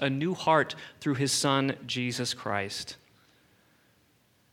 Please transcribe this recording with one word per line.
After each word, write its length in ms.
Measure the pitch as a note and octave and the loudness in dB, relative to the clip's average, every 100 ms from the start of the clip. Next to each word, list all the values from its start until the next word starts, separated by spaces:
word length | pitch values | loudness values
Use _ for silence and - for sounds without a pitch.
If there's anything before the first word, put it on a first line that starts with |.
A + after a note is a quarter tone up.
a 80 | C#3 | -2
new 240 | C3+ D#3+ | 0 -2
heart 420 | F3+ - D#3+ - - - - | 0 4 4 4 -2 -14 -6
through 160 | - C3 | -2 0
his 160 | C#3 | 2
Son, 460 | - C#3+ C3+ C3+ - B2 | 2 4 4 2 -2 -4
Jesus 480 | B2 B2 B2 B2 | -4 -2 -2 -4
Christ. 640 | - - G2+ G2 - - - _ _ _ _ _ _ _ _ _ _ _ _ _ _ _ | -4 -2 -2 -2 -6 -10 -14 _ _ _ _ _ _ _ _ _ _ _ _ _ _ _